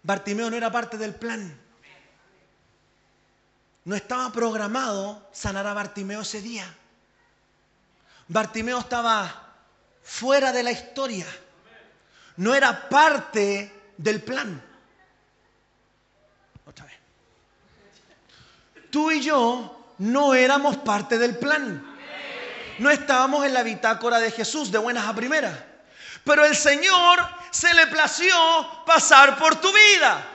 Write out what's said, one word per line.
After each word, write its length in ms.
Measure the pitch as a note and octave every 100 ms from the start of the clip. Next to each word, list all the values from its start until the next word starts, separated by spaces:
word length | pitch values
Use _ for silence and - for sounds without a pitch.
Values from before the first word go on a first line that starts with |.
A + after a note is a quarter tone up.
Bartimeo 460 | D#3+ G3 G#3 G#3 A#3
no 80 | A#3
era 120 | A3+
parte 280 | A#3 A3+ G#3+
del 180 | G#3+ -
plan. 420 | A#3 A3+ F#3 C#3 _ _ _ - _ _ _ _ _ _ _ _ _ _ _ _ _ _ _ _ _ _ E3+
No 100 | G3+
estaba 340 | - B3 B3+
programado 960 | A3 A#3 A3 G3+ B3 B3+ G3 G3+ G#3+ -
sanar 340 | - G#3 G3 G3+
a 80 |
Bartimeo 460 | G3+ G3 G3+ G3 G#3
ese 220 | G#3 G#3+
día. 240 | G#3 A3+ F3+ D#3+ _ _ _ _ _ _ _ _ _ _ _ _ _ _ _
Bartimeo 520 | F#3 G#3+ A3 A3+ B3
estaba 760 | - A#3+ A#3 G#3+ F3+ - - _ _ _ _ _
fuera 480 | - - B3 C#4 C4+
de 120 | B3
la 80 | A#3+
historia. 540 | A#3+ - - C4 G3+ D#3+ - _ _ _ - _ _ _ _ _ -
No 180 | G3+
era 360 | C#4 C4+ G3 -
parte 840 | C4+ D#4+ C#4+ - A3 G3+ G3+ G3+ - _ -
del 260 | D#3 G#3+
plan. 400 | - C4 A3+ D3 - _ _ _ _ _ _ _ _ _ _ _ _ _ _ _ _ _ _ _ -
Otra 180 | -
vez. 120 | - - _ _ _ _ _ _ _ _ G3+ _ _ E4+ _ _ _ _ _ - _
Tú 200 | C#4+ D#4+
y 120 | D#4
yo 720 | C4+ C#4+ A#3 B3 A3 - - -
no 340 | G3+ C4 C#4+
éramos 420 | B3+ B3+ C#4 C#4+ -
parte 420 | A3 G#3 - A#3
del 200 | A#3+ -
plan. 580 | C#4 D4+ B3+ D3+ - - - - - - - - - -
No 100 | C4
estábamos 560 | C#4+ C#4+ C4 C4 D4 C#4
en 80 |
la 100 | C4
bitácora 560 | A3+ G#3+ A3+ A3+ A3+ A#3
de 120 | A3+
Jesús 380 | A3+ A3 D#4 A#3+
de 100 | G#3+
buenas 280 | A#3 A#3+ G#3
a 80 | A3
primeras. 580 | B3 D#4 A#3 C#3 - - _ - - - -
Pero 180 | D4
el 120 | D4+ D4
Señor 720 | D4+ C#4+ F#4 F4+ F4 F4 - - -
se 220 | - F4
le 140 | E4+ D#4+
plació 480 | D#4 D4+ - F4+ F4+ E4 E4 C#4+ - -
pasar 520 | E4 - C#4+ C#4 -
por 180 | D#4+ D#4+
tu 100 | F#4
vida. 500 | G4+ G#4 F#4+ C#4 D#3+ -